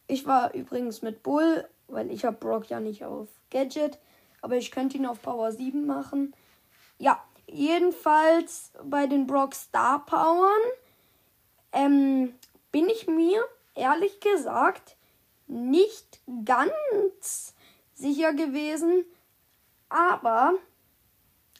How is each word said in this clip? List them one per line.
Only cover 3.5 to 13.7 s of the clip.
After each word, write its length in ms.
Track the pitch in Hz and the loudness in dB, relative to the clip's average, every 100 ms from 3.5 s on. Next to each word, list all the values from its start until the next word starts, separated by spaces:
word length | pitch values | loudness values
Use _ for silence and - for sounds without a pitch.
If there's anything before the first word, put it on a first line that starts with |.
Gadget, 480 | 262 269 302 294 294 _ _ _ _ | -4 -4 -2 -4 -6 _ _ _ _
aber 140 | - 247 | -4 -4
ich 160 | 240 | -4
könnte 260 | - 262 269 | -4 -4 -2
ihn 80 | 262 | -6
auf 160 | 233 | -6
Power 300 | - 240 220 | -8 -4 -4
sieben 340 | 226 262 285 294 | -4 -6 -4 -4
machen. 480 | 277 269 277 277 - _ _ _ _ _ - | -4 -4 -4 -4 -8 _ _ _ _ _ -2
Ja, 240 | 269 - - _ - | 0 0 -4 _ -12
jedenfalls 1300 | - 285 339 359 349 311 302 311 330 330 - - - | -2 0 2 2 0 2 4 6 4 2 -10 -18 -18
bei 220 | 285 285 277 | -6 -2 2
den 220 | 277 262 | 2 2
Brock 260 | 269 269 | 0 0
Star 500 | - - - 233 277 | -4 -4 0 2 0
Powern, 600 | - 339 320 349 381 427 480 508 _ _ _ _ _ _ _ _ _ | 0 2 4 4 4 4 0 -4 _ _ _ _ _ _ _ _ _
ähm, 600 | - 277 277 269 269 254 247 - _ _ | 0 4 6 4 2 0 -6 -20 _ _
bin 180 | 285 359 | 0 2
ich 160 | 453 - | 0 0
mir 380 | 320 330 415 508 - _ | 2 2 2 -2 -8 _